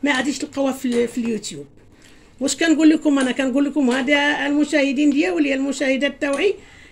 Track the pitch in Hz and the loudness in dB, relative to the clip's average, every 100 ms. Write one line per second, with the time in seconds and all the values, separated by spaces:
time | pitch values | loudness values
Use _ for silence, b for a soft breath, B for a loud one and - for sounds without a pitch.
0 | 285 262 262 262 302 - 277 262 254 240 | 0 -2 -2 -6 -8 -4 -4 -2 -2 -2
1 | 240 - 233 214 - 147 147 - - b | -2 -4 -4 -6 -8 -14 -18 -20 -20 b
2 | b b b b 269 - 330 294 311 320 | b b b b -6 -2 2 6 6 6
3 | 311 277 254 240 262 247 285 302 254 254 | 2 2 0 0 0 0 0 2 2 0
4 | 262 285 285 294 277 285 294 302 277 269 | 2 2 2 0 -2 0 0 0 0 2
5 | 294 277 370 339 285 269 277 262 269 269 | 2 2 0 0 0 0 -4 -2 -2 0
6 | 277 277 294 277 381 392 B B B | -2 -2 -4 0 -2 -2 B B B